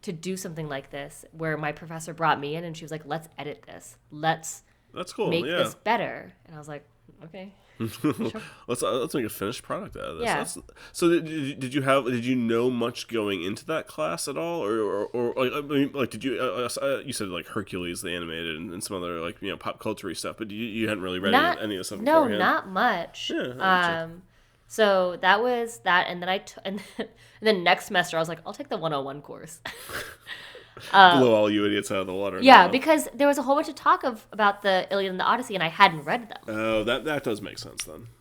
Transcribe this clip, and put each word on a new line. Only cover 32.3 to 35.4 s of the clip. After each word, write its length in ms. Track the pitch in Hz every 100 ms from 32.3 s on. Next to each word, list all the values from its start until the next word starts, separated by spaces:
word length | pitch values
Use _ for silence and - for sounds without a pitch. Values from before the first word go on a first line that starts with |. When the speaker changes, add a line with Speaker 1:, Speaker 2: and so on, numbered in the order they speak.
| 92
Speaker 1:
yeah, 280 | 254 233 180
Speaker 2:
now. 40 |
Speaker 1:
because 360 | 247 302 311 -
there 160 | 233 285
was 120 | 285
a 20 |
whole 140 | 247 277
bunch 120 | 311
of 60 |
talk 300 | 277 294 359
of, 240 | 285 220 -
about 300 | 196 208 202
the 260 | 202 185 -
Iliad 180 | 202 190
and 100 | 185
the 40 |
Odyssey, 320 | - 233